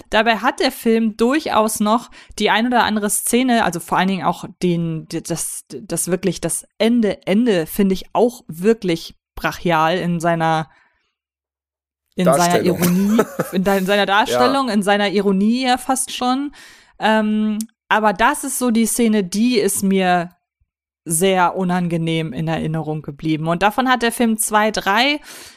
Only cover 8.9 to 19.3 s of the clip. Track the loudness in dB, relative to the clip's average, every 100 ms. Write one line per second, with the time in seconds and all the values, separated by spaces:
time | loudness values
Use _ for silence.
8.9 | -4 -6 -20 _ -6 -6 -4 0 2 2
9.9 | 0 -2 -2 0 0 0 0 -4 _ _
10.9 | _ _ _ _ _ _ _ _ _ _
11.9 | _ _ 0 2 4 4 2 2 0 0
12.9 | 2 2 2 0 -4 -4 -2 0 0 2
13.9 | 0 2 2 2 2 2 2 0 0 2
14.9 | 0 2 0 2 2 2 0 0 -2 -2
15.9 | -4 -4 -4 -2 -2 -4 -10 -20 -20 _
16.9 | _ 0 2 2 0 0 -2 -8 _ _
17.9 | 2 2 2 0 0 -6 -2 0 2 2
18.9 | 2 2 2 0